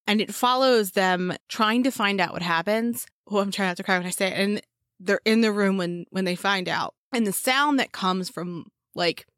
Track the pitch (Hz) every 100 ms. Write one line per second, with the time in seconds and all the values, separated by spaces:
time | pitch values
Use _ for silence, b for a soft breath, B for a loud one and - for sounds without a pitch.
0 | - 214 202 202 247 254 262 240 202 196
1 | 185 180 180 165 - - 214 233 262 -
2 | 202 196 175 - 175 165 180 220 233 233
3 | - _ - 208 202 190 196 175 196 185
4 | 180 175 190 - 196 208 - _ _ _
5 | 185 202 - 220 220 208 202 190 175 175
6 | 175 185 185 180 196 196 175 170 - -
7 | _ 254 214 185 - 262 294 277 220 -
8 | 190 185 180 - 175 170 - _ _ -
9 | 175 - -